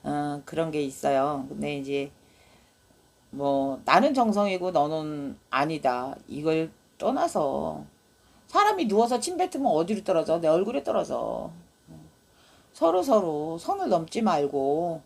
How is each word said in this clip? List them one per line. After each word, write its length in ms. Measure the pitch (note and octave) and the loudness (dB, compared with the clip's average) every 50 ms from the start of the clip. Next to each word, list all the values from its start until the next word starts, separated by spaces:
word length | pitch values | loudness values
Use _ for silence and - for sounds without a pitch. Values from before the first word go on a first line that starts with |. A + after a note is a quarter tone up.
| - | -4
어, 380 | D3 D3 D3 D3 D3 C#3+ D3 - | -4 -4 -2 -2 -4 -6 -8 -10
그런 260 | - - D#3 E3 D#3+ | -6 -4 -4 -2 -2
게 100 | D3+ D3+ | -2 -2
있어요. 640 | C#3+ C3+ C3+ - - C#3+ C#3 C3+ C#3 D3 D3 C#3+ C3 - | -4 -4 -6 -4 0 2 2 2 2 2 -2 -4 -6 -8
근데 280 | D3 C#3+ D3 D3 D3 | -8 -6 -6 -4 -4
이제 340 | C#3+ C3+ C#3 C#3 C#3 C#3 C#3+ - _ _ _ _ _ _ _ _ _ _ _ _ _ _ _ _ _ _ _ _ _ _ _ | -6 -6 -4 -4 -4 -4 -6 -10 _ _ _ _ _ _ _ _ _ _ _ _ _ _ _ _ _ _ _ _ _ _ _
뭐 500 | - C3+ C#3+ C#3 C#3 C#3 C3+ C3+ C3+ A#2+ - | -8 -4 0 0 2 2 0 -2 -4 -4 2
"나는 280 | - C#3+ F#3 B3 C#4+ C4+ | 4 6 6 6 4 2
정성이고 580 | C4 A#3+ A3 G#3 G#3 G3+ G3+ F#3 F3+ F3 F#3 | 2 2 2 2 2 2 0 0 -2 -2 0
너는 680 | F3 D#3 D3 D3+ D#3+ D#3+ D#3 D3+ D3+ D3 C#3+ C3+ - - _ _ | 2 2 2 2 0 -4 -4 -6 -6 -8 -8 -10 -12 -14 _ _
아니다." 680 | - C3 C#3+ D#3 D#3+ D3 C#3+ C3 B2 B2 B2+ C3+ - - - | 0 0 0 0 -2 0 0 0 0 0 -4 -8 -10 -14 -14
이걸 440 | - A2 C#3+ D3+ D#3+ D#3+ D#3+ D#3+ D#3+ - _ _ _ _ | -12 -10 -4 -2 0 0 0 -2 -4 -8 _ _ _ _
떠나서 880 | _ - G#3 B3+ - - E4+ - G3 D3+ C#3 C#3 C#3 D#3 D#3+ D#3 D#3 D3 - _ _ _ _ _ _ _ _ _ _ _ | _ -2 -2 0 0 -2 0 0 0 0 0 -2 -2 -4 -4 -6 -8 -14 -18 _ _ _ _ _ _ _ _ _ _ _
사람이 400 | _ - F#4 G4+ G#4 G#4+ F#4 D#4+ | _ 2 4 4 4 2 2 0
누워서 320 | G#3 G3 G#3+ A#3 A#3 B3+ A#3+ | 2 4 2 4 4 0 -2
침 180 | - E4+ F4+ | -2 -4 -2
뱉으면 300 | E4 F#4 F4+ - C#4 C#4 | -2 -2 -2 -2 -2 0
어디로 360 | A3+ D#3+ D#3 E3 F3 G#3+ F#3+ - | 2 2 2 2 0 -2 -4 0
떨어져? 360 | - F#3 E3 D3+ - D#3+ E3+ | 0 0 2 2 2 0 2
내 80 | E3 | 4
얼굴에 360 | D#3 D#3+ F3 G3 G#3+ B3 C#4+ - | 4 4 4 2 0 -2 -4 -2
떨어져. 680 | - - G3+ D#3+ C#3 C3 A#2+ A#2 A2 A#2 - - - E3+ F3 E3+ _ _ _ _ - D#3+ D#3 - - _ _ _ _ _ _ _ _ _ _ _ _ _ | 0 -2 -2 -2 -2 -4 -4 -4 -4 -6 -6 -8 -10 -14 -18 -20 _ _ _ _ -20 -20 -20 -20 -20 _ _ _ _ _ _ _ _ _ _ _ _ _
서로 300 | - D4+ E4 E4 F#4 F4 | 2 2 4 4 2 4
서로 540 | C4+ A#3+ G#3+ F#3 E3 D3+ D3 D3+ D#3+ E3 | 4 4 4 4 2 -2 -2 -4 -4 -6
선을 320 | E3+ - - G4 G4 F#4 C#4 | -6 -4 -4 -4 -2 0 2
넘지 320 | F#3+ E3 E3 E3 - A#3 | 2 0 0 -2 -4 0
말고 800 | A3 G#3+ G3 D3 D3 C#3 C#3+ C#3 C3+ C#3 C#3+ D#3+ F3 F3 E3 D#3 - | 2 2 4 2 2 0 0 0 0 2 0 0 0 -2 -6 -8 -12